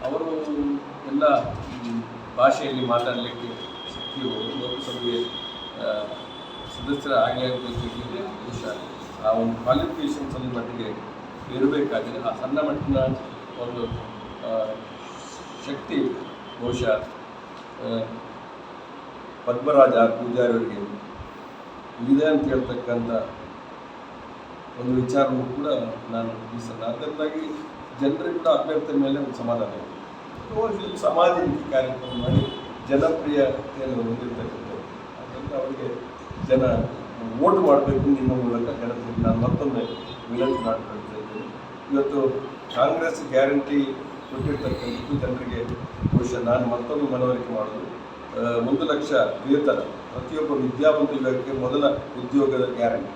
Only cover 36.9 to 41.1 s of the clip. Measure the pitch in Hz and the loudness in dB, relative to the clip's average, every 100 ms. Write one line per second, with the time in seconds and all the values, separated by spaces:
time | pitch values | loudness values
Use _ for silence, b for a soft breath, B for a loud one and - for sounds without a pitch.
36.9 | - - - 113 117 170 202 - 143 139 | -4 -10 -8 -6 4 6 6 8 6 6
37.9 | 135 135 135 131 127 120 117 117 - 117 | 4 4 4 4 2 2 0 -2 -2 -4
38.9 | 117 - - - 113 117 - 143 120 113 | -4 -4 0 2 4 4 2 2 0 -2
39.9 | 113 - - 117 120 131 127 113 110 - | -6 -10 -10 -6 0 2 2 0 0 -2
40.9 | 104 - | -8 -8